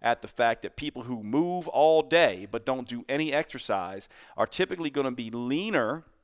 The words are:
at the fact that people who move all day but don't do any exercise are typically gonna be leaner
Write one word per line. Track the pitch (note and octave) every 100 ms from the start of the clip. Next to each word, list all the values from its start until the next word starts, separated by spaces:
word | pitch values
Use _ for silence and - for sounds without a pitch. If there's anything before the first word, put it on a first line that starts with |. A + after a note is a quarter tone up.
at | A#2 A#2+
the | A2+
fact | - A#2 A2+
that | G2+ -
people | D3 C3
who | A#2+ A#2+
move | G#2 C#3 F3 F3+ D#3
all | - D#3 D#3+
day | C#3+ E3 D3 F2+ G2+
but | A2+ -
don't | C3 B2+
do | A#2+ -
any | C#3 D#3
exercise | C#3+ D#3+ B2+ - G2 F2+ G2 - - - -
are | A2
typically | - - F3+ D#3+
gonna | C#3 C3+
be | B2 A2+
leaner | A#2+ A#2+ D3 G#3+ F3+ A2 D#3 - _